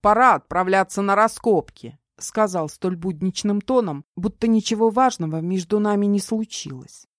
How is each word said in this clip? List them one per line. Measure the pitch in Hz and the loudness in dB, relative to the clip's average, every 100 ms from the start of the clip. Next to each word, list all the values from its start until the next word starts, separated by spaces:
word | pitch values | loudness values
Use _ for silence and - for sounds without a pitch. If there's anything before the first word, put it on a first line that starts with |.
"Пора | 208 214 254 | 4 6 6
отправляться | 185 _ 175 185 190 190 - | 4 _ -2 2 2 0 -2
на | 202 | 0
раскопки", | 202 220 - 233 185 - _ 113 - _ _ | 2 2 0 0 0 -2 _ -20 -20 _ _
сказал | - - 214 180 156 | -8 -2 0 0 -6
столь | - 185 180 | -4 -6 -4
будничным | 180 156 185 - 208 202 | -6 -4 -4 -4 -4 -4
тоном, | - 254 208 143 - - | 0 0 0 -8 -12 -6
будто | 180 - 233 | -6 -2 2
ничего | 226 214 214 226 | 2 0 0 2
важного | 220 262 - 165 160 | 4 0 0 -6 -4
между | 170 190 170 208 | -4 -4 -2 -2
нами | 208 208 202 | 0 0 2
не | 202 | 0
случилось. | - 226 220 - - 127 - - _ | -2 -6 -6 -10 -12 -14 -16 -20 _